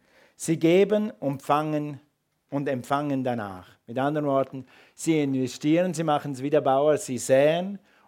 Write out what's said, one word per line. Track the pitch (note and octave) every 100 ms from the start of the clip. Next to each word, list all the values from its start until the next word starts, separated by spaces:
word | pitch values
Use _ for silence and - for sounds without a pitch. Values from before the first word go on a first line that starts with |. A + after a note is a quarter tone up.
| _ _ _ -
Sie | - D#3+
geben | D#3+ F3+ G3 G#3 G#3
und | - C#3 C3+
fangen | - D3 D#3 D3+ D3 C3+ _ _ _ _ -
und | C#3 C#3+
empfangen | B2+ - C#3+ D3 C3+
danach. | B2+ A#2 G#2 F#2 - _ -
Mit | A#2+
anderen | C#3 D3+ D3
Worten, | C3+ C3 C3+ B2+ _ _
sie | - E3 D#3+
investieren, | C#3+ C3 B2+ - D3+ D#3+ F#3
sie | D#3+
machen | D#3+ D3 C#3+
es | B2+
wie | C#3
der | D3+
Bauer, | C3+ C3 D3+ C#3+
sie | - B2
säen | - C3 D3 E3+ F#3+ G3+ _ _